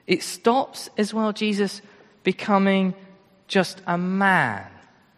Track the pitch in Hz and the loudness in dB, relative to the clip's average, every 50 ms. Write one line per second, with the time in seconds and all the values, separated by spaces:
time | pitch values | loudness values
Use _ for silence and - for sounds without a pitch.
0 | _ - 180 - - - - - - 233 240 269 - - - - - - - - | _ -2 -2 -2 -2 -6 -8 -2 0 2 2 2 0 -4 -8 -16 -16 -10 -4 -4
1 | 214 208 214 220 220 214 208 - 214 214 202 196 202 190 - - - - - - | -4 -2 -2 -2 -2 -2 -2 -2 -2 -2 0 0 -2 -2 -4 -8 -18 -20 -20 -20
2 | - _ _ _ - 190 185 - - - 202 196 196 196 196 190 190 185 185 - | -20 _ _ _ -4 -4 -4 -2 0 2 2 4 4 4 2 2 2 0 -2 -6
3 | - - - - _ _ _ _ _ - - - 175 - - - - - 175 175 | -12 -20 -20 -20 _ _ _ _ _ -2 2 2 2 0 -2 -10 -6 -4 -4 -2
4 | 180 180 190 196 196 196 185 170 143 120 104 98 98 - - - - _ _ _ | -2 -2 0 0 2 2 4 2 2 0 -2 -6 -10 -14 -20 -20 -20 _ _ _
5 | _ _ _ | _ _ _